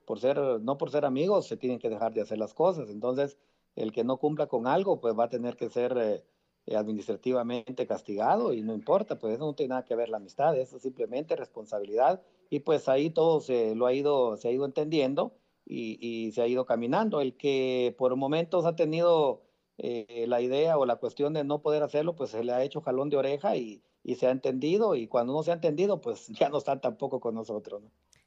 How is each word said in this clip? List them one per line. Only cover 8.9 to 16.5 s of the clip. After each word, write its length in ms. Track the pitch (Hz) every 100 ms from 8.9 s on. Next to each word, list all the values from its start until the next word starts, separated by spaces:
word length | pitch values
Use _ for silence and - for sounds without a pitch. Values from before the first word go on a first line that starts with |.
| 185 - 139
pues 160 | 110 113
eso 100 | 151
no 80 |
tiene 160 | 143 135
nada 160 | 127 -
que 100 | 117
ver 140 | 117
la 80 | 110
amistad, 400 | 98 - 147 139
eso 200 | 127 131
es 60 |
simplemente 520 | 135 127 110 127 160 165
responsabilidad. 840 | 123 - 107 104 101 110 139 190 - _ -
Y 100 | 147
pues 260 | 151 147 -
ahí 200 | 135 160
todo 320 | 165 160 156
se 340 | - 123 110 110
lo 100 | 123
ha 60 |
ido, 440 | 131 143 143 120 104
se 100 | 120
ha 40 |
ido 140 | 127 139
entendiendo 680 | 143 151 160 131 143 220 - _ _ -
y, 320 | - 113 107
y 320 | 117 113 113
se 100 | 110
ha 60 |
ido 180 | 120